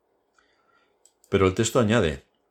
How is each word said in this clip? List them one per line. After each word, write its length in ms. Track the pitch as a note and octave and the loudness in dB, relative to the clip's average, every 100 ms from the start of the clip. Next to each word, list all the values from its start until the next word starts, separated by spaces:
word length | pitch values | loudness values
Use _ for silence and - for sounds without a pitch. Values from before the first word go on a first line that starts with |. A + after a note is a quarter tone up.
| _ _ _ _ _ _ _ _ _ _ _ _ - | _ _ _ _ _ _ _ _ _ _ _ _ -4
Pero 180 | G2 F#2 | 0 2
el 80 | |
texto 260 | F#2 A2 C#3 | 0 -2 0
añade, 440 | G#2 A#2 E2+ C2+ - _ _ | 0 0 -2 -6 -14 _ _